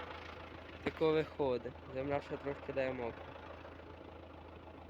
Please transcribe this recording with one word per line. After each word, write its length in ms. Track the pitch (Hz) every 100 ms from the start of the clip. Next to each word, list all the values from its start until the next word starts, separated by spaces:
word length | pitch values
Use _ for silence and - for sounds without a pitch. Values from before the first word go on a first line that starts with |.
| - - - - - - - -
Тако 280 | - - 160
виходить. 600 | 156 151 - 139 123 - - -
Земля 260 | 131 139 143
ще 160 | 143 147
трошки 360 | 139 143 -
дає 180 | 135 131
мокро. 300 | 127 117 - - - - - - - - - - - - - - - - - -